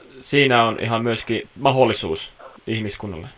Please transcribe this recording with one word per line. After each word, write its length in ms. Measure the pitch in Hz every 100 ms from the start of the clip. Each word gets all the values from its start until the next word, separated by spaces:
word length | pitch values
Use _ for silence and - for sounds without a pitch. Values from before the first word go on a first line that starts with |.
| - -
siinä 440 | - 143 139 120
on 120 | 113 110
ihan 220 | 110 113
myöskin 460 | 117 113 - 110 - -
mahdollisuus 720 | 139 131 120 104 95 80 - - - - -
ihmiskunnalle, 600 | 110 107 - 104 85 -